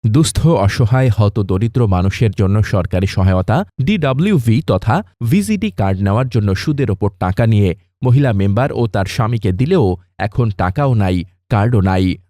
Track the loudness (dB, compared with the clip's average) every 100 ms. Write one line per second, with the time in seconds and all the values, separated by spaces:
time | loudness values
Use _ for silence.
0 | 2 2 0 2 2 2 0 0 0 2
1 | 2 2 0 0 -2 -2 -2 0 0 2
2 | 0 0 -2 0 0 0 0 -2 -2 -2
3 | -2 0 2 2 0 -2 -2 -4 -2 0
4 | 0 0 0 0 2 0 0 -2 0 -2
5 | -4 _ 0 0 0 -4 -4 -2 -2 0
6 | 0 0 0 0 0 -2 -2 -2 -2 -2
7 | -4 _ -4 0 2 2 2 -2 _ _
8 | 0 2 2 0 0 0 -2 -2 -2 -2
9 | -4 -2 -2 -2 -2 -2 0 2 0 -2
10 | _ -8 -6 -2 -2 -2 -4 -2 0 2
11 | 0 -2 -4 _ _ 0 2 2 2 2
12 | 0 -2